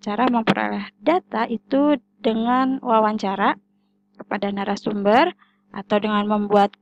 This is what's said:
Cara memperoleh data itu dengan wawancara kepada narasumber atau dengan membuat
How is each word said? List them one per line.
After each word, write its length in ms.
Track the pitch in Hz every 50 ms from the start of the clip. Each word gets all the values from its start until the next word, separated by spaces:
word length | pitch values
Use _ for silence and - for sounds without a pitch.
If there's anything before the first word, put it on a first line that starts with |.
Cara 240 | - 208 208 214 247
memperoleh 640 | 247 240 233 226 - - 214 220 208 208 202 196 - _ _ 208
data 400 | 220 330 370 - - - 226 226
itu 560 | 226 233 214 _ - - 269 285 294 294 254 _ _ _ _
dengan 640 | - 233 220 220 226 240 247 254 262 262 262 269
wawancara 800 | - 254 226 220 220 214 214 220 - 196 190 196 202 247 320 - _ _ _ _ _ _ _ _ _ _ _ -
kepada 320 | - - - 202 196 202
narasumber 880 | 202 196 196 208 202 202 - 220 208 202 196 202 214 247 320 359 339 _ _ _ _ _ _ _
atau 320 | - - 196 - 208 208
dengan 240 | 202 214 214 208 208
membuat 480 | 208 214 214 208 202 208 202 196 208 _ -